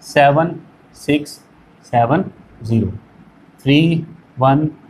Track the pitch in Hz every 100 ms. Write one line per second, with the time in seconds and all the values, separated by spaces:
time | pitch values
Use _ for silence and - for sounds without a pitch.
0 | - - 143 143 170 - - _ _ -
1 | - 147 147 - _ _ _ _ - 123
2 | 120 151 190 - - - 110 113 92 -
3 | - - - _ _ _ 135 143 165 165
4 | - - _ - 131 139 156 - -